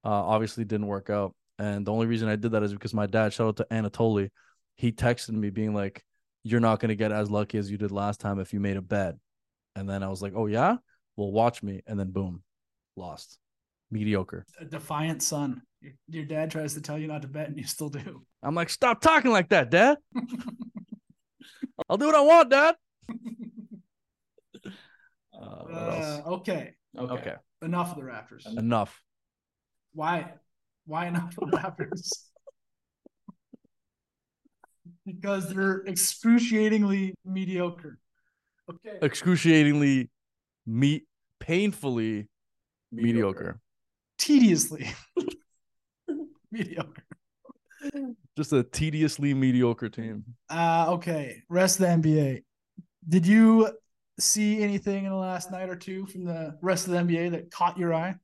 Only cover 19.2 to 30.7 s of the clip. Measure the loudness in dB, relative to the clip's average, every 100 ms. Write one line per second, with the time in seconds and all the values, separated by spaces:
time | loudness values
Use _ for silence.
19.2 | 6 4 6 4 6 6 6 4 _ -8
20.2 | -8 -10 -12 -14 -16 -16 -16 -20 _ _
21.2 | _ _ -20 -14 -14 -10 -4 0 4 6
22.2 | 10 8 8 6 6 2 _ _ -16 -14
23.2 | -14 -16 -16 -18 -20 -20 _ _ _ _
24.2 | _ _ _ -20 -20 -20 -20 _ _ _
25.2 | _ -20 -18 -16 -12 -8 -6 -4 -4 -8
26.2 | -6 -6 -4 -6 -6 _ _ -10 -8 -6
27.2 | -8 -12 _ _ -4 -2 -4 -6 -12 -14
28.2 | -16 -20 -12 -4 0 0 0 -8 _ _
29.2 | _ _ _ _ _ _ _ -6 -2 -2
30.2 | -4 -16 _ _ _